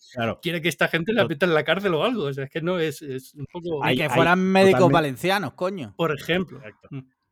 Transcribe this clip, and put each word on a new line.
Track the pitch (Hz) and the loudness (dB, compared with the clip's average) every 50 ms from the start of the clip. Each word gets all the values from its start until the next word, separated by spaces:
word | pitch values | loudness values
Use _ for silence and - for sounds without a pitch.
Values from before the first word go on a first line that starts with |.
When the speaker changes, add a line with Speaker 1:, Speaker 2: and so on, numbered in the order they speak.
| _ _ - | _ _ -6
Speaker 1:
Claro. | 120 117 113 95 - | -4 -4 -4 -4 -4
Speaker 2:
quiere | - 170 170 170 | -6 -6 -6 -2
que | 151 170 | -4 -4
esta | - - 175 160 | 0 0 -2 0
gente | - 165 165 - | 0 -2 -2 0
la | 233 233 - | 0 0 0
Speaker 1:
Tot- | 156 | 0
Speaker 2:
meta | 160 - 180 | 0 0 2
en | 180 | 2
la | 156 151 147 | 2 2 2
cárcel | 156 165 196 208 190 | 2 0 0 0 0
o | 160 147 180 | 0 0 0
algo. | 240 254 208 | 0 -2 -2
O | 147 143 | -4 -6
sea, | 135 139 135 | -6 -6 -8
es | 135 | -8
que | - 165 | -8 -6
no | 156 180 185 175 | -4 -2 -2 -2
es, | 160 156 143 - | -2 -4 -4 -8
es | 156 139 131 131 131 - _ | -10 -10 -10 -10 -12 -14 _
un | 143 135 - | -16 -16 -12
poco | - 175 165 170 160 139 | -12 -10 -8 -6 -6 -2
Speaker 3:
Ni | 123 117 | 0 0
Speaker 1:
Hay, | 127 127 | 0 0
Speaker 3:
que | 151 | 0
Speaker 1:
hay | 147 | 0
Speaker 3:
fueran | - 131 160 170 180 185 | 2 2 4 4 4 2
médicos | 185 190 190 190 196 190 - - | 2 2 4 6 6 6 6 6
Speaker 1:
totalmente | 185 151 170 | 6 6 6
Speaker 3:
valencianos, | 165 156 139 123 - 165 180 196 202 170 120 | 4 2 0 -4 -4 -2 -2 -2 0 -2 -6
coño. | - - 180 190 202 180 120 104 - | -6 -6 -6 -6 -6 -8 -10 -12 -4
Speaker 2:
Por | - 165 156 147 139 | -2 -2 -2 -2 -4
ejemplo. | - - 165 190 185 - 127 131 | -2 -2 -2 -2 -2 -4 -10 -18
Speaker 1:
Exacto. | 110 107 - _ _ - | -18 -20 -20 _ _ -16
Speaker 2:
Mm. | 143 131 131 _ _ _ _ _ | -16 -16 -16 _ _ _ _ _